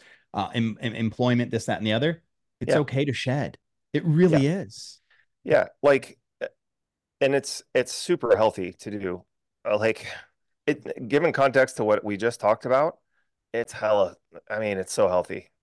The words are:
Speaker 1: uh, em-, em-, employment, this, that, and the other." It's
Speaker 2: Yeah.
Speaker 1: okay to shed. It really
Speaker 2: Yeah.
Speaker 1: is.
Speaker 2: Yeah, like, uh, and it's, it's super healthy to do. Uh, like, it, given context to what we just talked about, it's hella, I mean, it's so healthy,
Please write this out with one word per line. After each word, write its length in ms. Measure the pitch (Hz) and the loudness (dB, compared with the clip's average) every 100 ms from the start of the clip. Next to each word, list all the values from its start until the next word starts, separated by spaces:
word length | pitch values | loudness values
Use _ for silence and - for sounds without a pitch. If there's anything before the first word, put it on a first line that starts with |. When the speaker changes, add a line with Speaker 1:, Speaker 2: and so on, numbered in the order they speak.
| - - _ | -20 -20 _
Speaker 1:
uh, 160 | - 95 | -6 -4
em-, 240 | 120 113 104 | -2 -2 -2
em-, 140 | 123 110 | -6 -4
employment, 560 | 113 - 123 120 120 | -4 0 2 2 0
this, 140 | 113 - | -4 -4
that, 100 | 92 | -4
and 100 | 107 | 0
the 60 | |
other." 280 | 110 156 165 _ _ _ _ | 0 0 -2 _ _ _ _
It's 100 | 120 | 0
Speaker 2:
Yeah. 60 | 147 | 0
Speaker 1:
okay 260 | 147 131 147 | 0 -2 -2
to 80 | |
shed. 440 | 113 127 143 98 - _ _ _ | -2 -4 -4 -4 -10 _ _ _
It 120 | 151 170 | -4 0
really 380 | 151 180 156 | 4 4 4
Speaker 2:
Yeah. 180 | 139 185 | 2 0
Speaker 1:
is. 360 | 104 - - - _ _ _ _ - | -6 -14 -20 -20 _ _ _ _ 0
Speaker 2:
Yeah, 220 | - - - | 2 2 0
like, 380 | 143 139 - - _ _ | 4 4 0 -16 _ _
uh, 60 | - - _ _ _ _ _ _ | -10 -10 _ _ _ _ _ _
and 120 | 139 | 0
it's, 300 | 139 135 - - | 2 -2 -10 -4
it's 200 | 131 123 | -2 -2
super 420 | - - 175 117 101 | -4 -2 -2 2 4
healthy 380 | 110 - 90 | 4 2 -6
to 180 | - 110 104 | -8 -10 -6
do. 240 | 95 90 - _ _ _ 110 | -6 -6 -10 _ _ _ -2
Uh, 120 | 104 | 0
like, 260 | 110 110 - - - _ _ _ - | 0 -2 -8 -16 -18 _ _ _ -4
it, 400 | 151 - - 120 | -4 -6 -10 -2
given 240 | 143 165 | 0 2
context 440 | 139 139 131 131 - | 2 2 4 2 0
to 60 | 107 | 0
what 180 | 104 | 0
we 140 | 104 98 | 0 -4
just 220 | 117 - | -2 0
talked 240 | 104 113 123 | 0 0 0
about, 340 | 131 160 - _ _ _ _ _ | 0 0 -4 _ _ _ _ _
it's 200 | 117 117 | -6 -6
hella, 420 | - 107 104 92 - _ 80 - | -4 0 2 2 -2 _ -20 -10
I 100 | 107 | -4
mean, 180 | 107 98 | -2 -4
it's 160 | 92 | -4
so 140 | - 98 | 0 2
healthy, 420 | 90 - - - _ | 2 -2 -8 -14 _